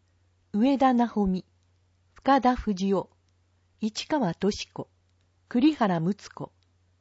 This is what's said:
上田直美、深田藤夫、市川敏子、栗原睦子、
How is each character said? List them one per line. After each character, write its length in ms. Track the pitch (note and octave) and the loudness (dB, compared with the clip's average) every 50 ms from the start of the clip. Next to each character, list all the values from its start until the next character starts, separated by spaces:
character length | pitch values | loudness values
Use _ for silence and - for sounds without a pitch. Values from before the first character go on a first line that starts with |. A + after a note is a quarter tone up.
| _ _ _ _ _ _ _ _ _ _ - | _ _ _ _ _ _ _ _ _ _ -2
上 240 | G#3 A#3 C4+ C#4 A#3 | 0 2 2 2 4
田 160 | C4+ C4 B3+ | 4 4 4
直 320 | A#3 A#3+ A3+ - G#3 G#3 | 2 0 0 0 -2 -2
美、 180 | F#3+ F#3 F3+ - _ _ _ _ _ _ _ _ _ _ _ _ _ _ | 0 -2 -4 -6 _ _ _ _ _ _ _ _ _ _ _ _ _ _
深 260 | - - - C#4 C#4 | -4 0 2 2 4
田 160 | A3 B3 B3+ | 4 2 0
藤 380 | B3 - A3 G3+ F3+ F#3+ G3 G3 | 0 -2 -4 -4 -2 -2 0 0
夫、 160 | F3 - - _ _ _ _ _ _ _ _ _ _ _ _ _ _ | -2 -2 -6 _ _ _ _ _ _ _ _ _ _ _ _ _ _
市 260 | - A3 - - - - | -8 -6 -6 -8 -6 -4
川 220 | D#4 D4 A#3+ E3+ E3 | -2 -2 -2 -2 -2
敏 380 | - - G3 - - - - | -2 -2 -4 -2 -4 -8 -14
子、 180 | - - - - _ _ _ _ _ _ _ _ _ _ _ - | -14 -14 -16 -16 _ _ _ _ _ _ _ _ _ _ _ -6
栗 240 | - B3 C4 D#4 D4+ | 0 2 2 2 2
原 260 | - A3+ G3 F3+ E3 | 2 0 0 0 0
睦 300 | D#3+ F3 G#3 - - - | 0 -2 -4 -4 -8 -18
子、 220 | - - D#3 - _ _ _ _ _ _ _ _ _ _ | -16 -16 -16 -16 _ _ _ _ _ _ _ _ _ _